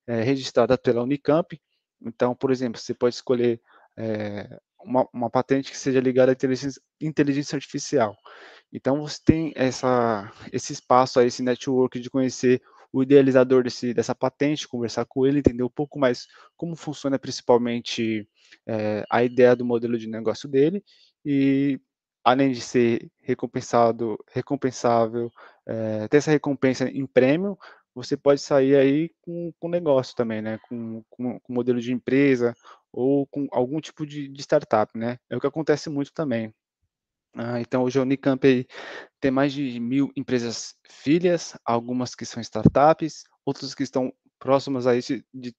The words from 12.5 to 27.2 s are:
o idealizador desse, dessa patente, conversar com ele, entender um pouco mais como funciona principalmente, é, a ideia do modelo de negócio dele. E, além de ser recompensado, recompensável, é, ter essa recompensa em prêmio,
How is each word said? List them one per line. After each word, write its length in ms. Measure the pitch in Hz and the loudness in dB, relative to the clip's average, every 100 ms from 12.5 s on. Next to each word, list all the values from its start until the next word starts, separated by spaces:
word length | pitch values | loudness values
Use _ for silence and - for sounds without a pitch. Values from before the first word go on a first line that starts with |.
| 123 _ _ _ | 2 _ _ _
o 100 | 131 | -2
idealizador 640 | 131 143 135 131 127 131 | 6 6 8 6 6 4
desse, 280 | 123 - 123 | 2 -4 -4
dessa 220 | 117 117 | -2 -2
patente, 540 | - 131 - 143 151 - | -2 -4 0 -2 -2 -6
conversar 380 | 120 113 - 117 | -6 -6 -4 -4
com 200 | 135 135 | 0 0
ele, 140 | 143 | 4
entender 240 | 131 120 | 4 4
um 60 | 123 | -4
pouco 280 | - 143 147 | -4 -6 0
mais 300 | 131 123 - - - - | 0 0 -8 -20 -20 -12
como 200 | 170 160 | -10 -10
funciona 420 | 156 139 139 135 | -10 -6 -4 -4
principalmente, 1120 | 135 - - 120 120 117 - - 113 110 101 _ _ - - | -6 -4 2 4 2 -4 -6 -4 -2 -4 -8 _ _ -16 -8
é, 360 | 110 107 104 - | -4 -2 -4 -2
a 140 | 110 | 0
ideia 320 | 123 123 123 123 | 2 6 6 6
do 100 | 123 | 2
modelo 320 | 117 117 120 | -2 -2 -4
de 100 | 110 | -6
negócio 400 | 110 110 104 147 | -6 -6 -6 -2
dele. 360 | 135 151 202 - _ _ _ 147 | 2 2 0 -10 _ _ _ -4
E, 540 | 139 139 139 139 135 _ _ _ _ | 0 2 2 0 -4 _ _ _ _
além 280 | 120 131 139 | 2 4 2
de 100 | 120 | 0
ser 480 | - 123 117 117 170 _ | -2 2 2 0 -6 _
recompensado, 960 | - 123 123 131 - 120 117 117 117 - - | -6 -6 -6 -8 0 4 4 2 -4 -6 -8
recompensável, 1000 | 127 - 139 131 - 123 117 113 120 117 - - _ - | -8 -6 -4 -4 -2 2 2 2 -2 -8 -10 -20 _ -10
é, 420 | 113 110 107 107 | -6 -4 -6 2
ter 100 | 147 | 2
essa 120 | 156 | 4
recompensa 580 | 147 147 135 131 123 123 | 0 0 0 0 0 -4
em 200 | - 135 | -4 -2
prêmio, 500 | 127 | 4